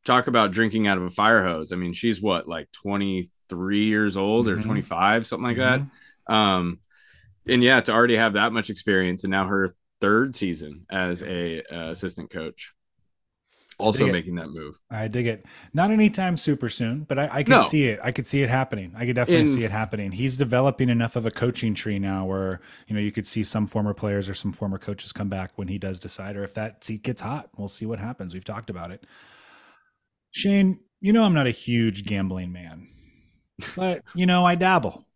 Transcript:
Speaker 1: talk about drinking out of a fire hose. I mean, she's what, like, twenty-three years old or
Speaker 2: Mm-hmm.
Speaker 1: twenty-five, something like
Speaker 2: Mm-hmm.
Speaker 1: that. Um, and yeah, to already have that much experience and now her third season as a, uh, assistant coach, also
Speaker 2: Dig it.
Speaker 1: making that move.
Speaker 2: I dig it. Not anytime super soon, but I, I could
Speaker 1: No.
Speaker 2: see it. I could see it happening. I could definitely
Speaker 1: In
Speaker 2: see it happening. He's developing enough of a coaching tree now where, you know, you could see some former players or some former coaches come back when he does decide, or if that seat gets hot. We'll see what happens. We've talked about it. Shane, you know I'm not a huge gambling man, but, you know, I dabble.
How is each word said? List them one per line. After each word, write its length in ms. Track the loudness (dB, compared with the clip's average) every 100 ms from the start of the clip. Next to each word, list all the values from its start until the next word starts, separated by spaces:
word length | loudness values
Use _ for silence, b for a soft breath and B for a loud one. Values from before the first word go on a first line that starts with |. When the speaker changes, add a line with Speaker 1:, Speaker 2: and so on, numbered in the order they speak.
Speaker 1:
talk 220 | 4 2 4
about 240 | 4 4
drinking 360 | 2 0 2 2
out 100 | 0
of 60 |
a 60 | -2
fire 340 | 2 4 4
hose. 300 | 4 -2 -6
I 20 |
mean, 160 | -6 -6
she's 300 | -2 -2 0
what, 260 | 0 -2 -2
like, 240 | -10 -12
twenty-three 1120 | -12 -4 -2 -2 -4 -6 _ _ -6 -2 0
years 300 | 2 2 0
old 320 | 0 2 2 2
or 60 |
Speaker 2:
Mm-hmm. 120 | 0
Speaker 1:
twenty-five, 600 | 0 -2 -2 2 4 2 0
something 160 | -6
like 120 | -4 0
Speaker 2:
Mm-hmm. 300 | 2 0 -2 b b b 0
Speaker 1:
that. 60 |
Um, 460 | 2 4 2 -2 -6 _ b b b b _
and 160 | 0 4
yeah, 200 | 6 6
to 100 | 4
already 240 | 4 4
have 180 | 4 4
that 200 | 2 2
much 160 | 0 -4
experience 560 | -4 2 2 2 -2
and 60 | -2
now 140 | 0 0
her 280 | 0 -2 _ _ _
third 380 | 2 2 2 -2
season 480 | -4 -4 -10 -16 -8
as 320 | -4 -2 -4
a, 420 | -6 -4 -4 -6
uh, 260 | -10 -10 -10
assistant 380 | -8 -8 -10 -12
coach, 420 | -10 -10 -12 -20 _ _ _ _ _ _ _ _ b b -2
also 220 | 0 2
Speaker 2:
Dig 100 | 2
it. 40 |
Speaker 1:
making 220 | 0 -4
that 140 | -10 -10
move. 300 | -12 -14 -16 _
Speaker 2:
I 200 | -8 -4
dig 180 | -2 -2
it. 180 | -4 -12 B B
Not 180 | 0 2
anytime 460 | 4 4 2 -2 0
super 320 | 0 0 -2
soon, 340 | -2 -2 -4
but 160 | -4 -2
I, 100 | -2
I 140 | -2
could 60 | 6
Speaker 1:
No. 120 | 6
Speaker 2:
see 260 | 6 4 2
it. 120 | 0
I 120 | -4
could 120 | -4
see 160 | -2 0
it 80 | 2
happening. 440 | 0 0 -6 -10
I 100 | -6
could 120 | -2 0
definitely 240 | 4 6
Speaker 1:
In 60 | 6
Speaker 2:
see 160 | 2
it 60 | 0
happening. 420 | -2 -4 -4 -6
He's 240 | -4 -4 0
developing 500 | 2 4 2 2 2
enough 300 | 2 0 -2
of 80 |
a 60 | -4
coaching 420 | -2 -2 0 -2
tree 260 | -2 -4 -4
now 260 | -2 -4
where, 360 | -4 -4 -4 -6 B B -6
you 80 |
know, 60 | -4
you 100 | -2
could 160 | -4 -4
see 160 | -4
some 240 | -2 -2 -2
former 260 | -2 -2
players 360 | -2 -2 -2 -4
or 40 |
some 200 | -6 -8
former 240 | -6 -6 -6
coaches 340 | -8 -10 -12
come 160 | -8 -6
back 240 | -6 -8 -10
when 100 | -8
he 100 | -6
does 220 | -8 -10
decide, 380 | -12 -12 -12 -10
or 80 |
if 80 | -10
that 320 | -8 -8 -10
seat 180 | -10 -8
gets 180 | -6 -6
hot. 280 | -8 -10 -12 -12
We'll 100 | -10
see 180 | -8
what 140 | -6 -6
happens. 340 | -8 -10 -12
We've 120 | -12
talked 240 | -12 -12 -10
about 220 | -12 -12
it. 140 | -16 -20 b b b b b b b b b _ _ _
Shane, 480 | -4 2 4 4 0 _ _
you 100 | 2
know 120 | 4
I'm 100 | 6
not 140 | 4 2
a 40 |
huge 540 | 0 0 2 2 -2
gambling 480 | -4 -2 -2 -4 -8
man, 340 | -10 -16 -20 -20 b b b b b _ -16 -12
but, 280 | -4 -2 -2 -6
you 120 | 0
know, 200 | 4 6
I 100 | 4
dabble. 500 | 4 4 4 2 -8 _